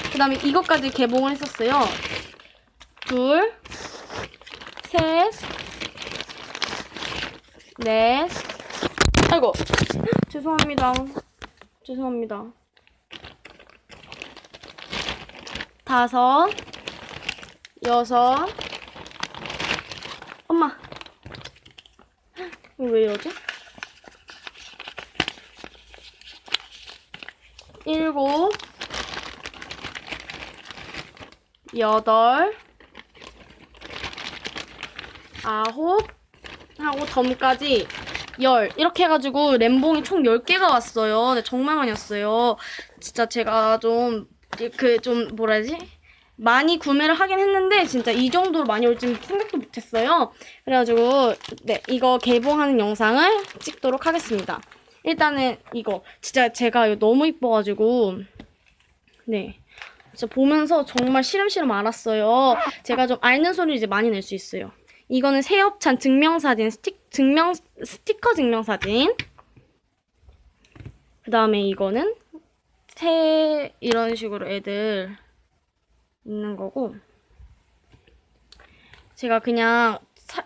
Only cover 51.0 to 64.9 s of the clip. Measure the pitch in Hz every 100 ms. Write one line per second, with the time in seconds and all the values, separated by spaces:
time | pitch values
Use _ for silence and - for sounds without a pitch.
51 | 240 277 254 - - - - 214 - 254
52 | 254 254 240 240 254 294 285 262 208 208
53 | 220 247 349 427 392 - - - 262 262
54 | 330 330 - 214 185 175 - - _ _
55 | - 320 302 285 262 - - 240 220 190
56 | - - - 262 240 233 240 240 226 208
57 | 220 254 311 311 254 220 202 196 220 247
58 | 208 185 196 - - _ _ _ _ _
59 | _ _ - 214 185 - _ - - -
60 | _ - 226 - 269 302 302 320 277 247
61 | 247 262 262 392 403 403 285 202 208 226
62 | 226 214 214 240 262 233 311 - - 240
63 | 254 247 240 262 339 359 330 277 214 196
64 | 226 202 190 196 - 190 - - _